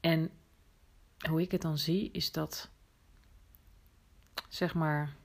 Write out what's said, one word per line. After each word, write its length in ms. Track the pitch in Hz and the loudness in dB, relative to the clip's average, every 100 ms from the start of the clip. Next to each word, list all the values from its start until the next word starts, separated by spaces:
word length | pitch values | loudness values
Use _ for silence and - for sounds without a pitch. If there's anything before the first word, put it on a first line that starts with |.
En 300 | 165 160 160 - - - - - - - - _ - | 4 4 2 -4 -20 -20 -20 -20 -20 -20 -20 _ -2
hoe 140 | 160 | 0
ik 80 | 180 | 2
het 120 | 180 | 0
dan 160 | 165 151 | 0 -2
zie 320 | 139 180 220 | 2 0 0
is 220 | 180 165 | -4 -4
dat, 380 | - 156 - - - - _ _ - - - - - - - - - - - - - - | -4 -6 -6 -14 -18 -20 _ _ -20 -20 -20 -20 -20 -20 -20 -20 -20 -20 -20 -14 -14 -12
zeg 260 | - 175 | -2 0
maar 400 | 170 160 147 147 143 | 2 2 2 0 -6